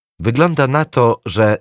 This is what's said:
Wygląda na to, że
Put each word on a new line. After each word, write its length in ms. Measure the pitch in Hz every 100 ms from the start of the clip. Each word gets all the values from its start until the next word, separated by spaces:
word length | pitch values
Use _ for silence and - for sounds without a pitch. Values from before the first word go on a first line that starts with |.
| _ -
Wygląda 480 | 98 123 175 147 131
na 180 | 147
to, 360 | 151 135 117 - 110
że 320 | 98 107 107